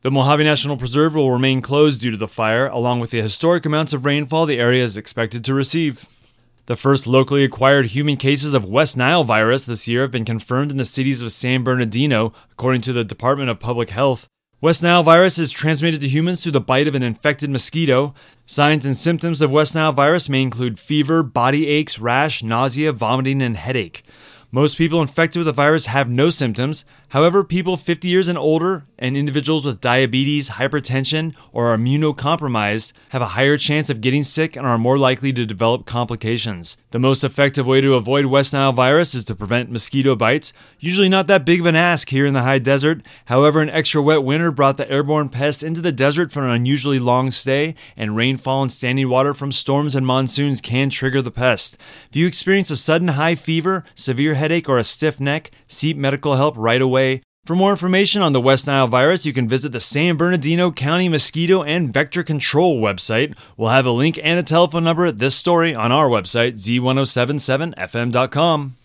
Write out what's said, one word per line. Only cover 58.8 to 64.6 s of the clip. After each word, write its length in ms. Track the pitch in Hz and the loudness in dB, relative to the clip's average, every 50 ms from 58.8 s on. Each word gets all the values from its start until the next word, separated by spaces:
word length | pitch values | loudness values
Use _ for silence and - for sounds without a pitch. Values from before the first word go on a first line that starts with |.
| 131 | 2
virus, 380 | 120 117 127 135 151 185 180 - | 2 2 2 4 4 2 0 -2
you 60 | 151 | -2
can 160 | 120 127 123 110 | -2 -2 -2 0
visit 240 | 127 131 135 147 | -2 -2 -2 -4
the 80 | 123 117 | -4 -2
San 360 | - - - 143 160 175 170 | -2 0 0 0 0 0 0
Bernardino 540 | 143 165 175 180 170 139 151 165 170 180 180 | 0 0 0 0 0 0 0 0 2 0 0
County 380 | - - 131 143 165 180 185 180 | -2 -2 -2 -2 0 0 0 0
Mosquito 540 | 160 151 - - - 156 170 165 185 185 | 2 2 0 0 0 -2 0 2 2 2
and 300 | 143 147 156 180 170 127 | 2 -2 -2 -2 -2 0
Vector 300 | 104 131 151 139 - 180 | 0 -2 -2 -2 -4 -6
Control 580 | 156 - 156 147 - - - 147 180 180 151 120 | -4 -4 -4 -4 -4 0 0 2 2 2 2 2
website. 560 | 107 104 98 92 - - 110 113 139 147 - - - - - | 0 -2 -2 -2 -2 -2 0 0 -2 -2 -6 -16 -20 -20 -8
We'll 140 | - 113 110 | -4 -2 2
have 160 | 120 135 127 | 2 2 2
a 60 | 127 | 2
link 260 | 120 120 139 165 156 - | 0 2 0 0 -2 -2
and 160 | 151 156 170 175 | -2 -2 0 0
a 60 | 160 | 0
telephone 400 | - 160 165 | 2 2 2